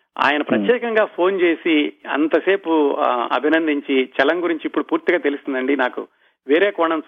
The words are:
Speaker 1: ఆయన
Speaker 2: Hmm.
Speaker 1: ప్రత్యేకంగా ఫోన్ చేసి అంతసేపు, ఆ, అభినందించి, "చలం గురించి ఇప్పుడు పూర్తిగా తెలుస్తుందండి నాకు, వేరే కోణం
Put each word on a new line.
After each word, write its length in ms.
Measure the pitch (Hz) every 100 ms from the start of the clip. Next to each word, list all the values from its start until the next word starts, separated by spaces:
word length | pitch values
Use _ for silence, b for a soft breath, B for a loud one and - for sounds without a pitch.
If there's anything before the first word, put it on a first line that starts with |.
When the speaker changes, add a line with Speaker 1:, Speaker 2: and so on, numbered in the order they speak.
| _ -
Speaker 1:
ఆయన 220 | 127 147
Speaker 2:
Hmm. 80 | -
Speaker 1:
ప్రత్యేకంగా 560 | 226 202 240 240 220
ఫోన్ 360 | 208 - 180 196
చేసి 520 | 175 160 175 156 147 - -
అంతసేపు, 880 | 135 156 160 180 196 165 160 143 139
ఆ, 280 | 135 123 117
అభినందించి, 720 | 127 143 160 160 143 139 135
"చలం 380 | 127 - 139 175
గురించి 180 | 175 160
ఇప్పుడు 200 | 156 -
పూర్తిగా 340 | - 165 - 175
తెలుస్తుందండి 580 | 147 139 - 131 131 143
నాకు, 320 | 123 117 - _ _ _ -
వేరే 240 | 151 202
కోణం 320 | 196 165 160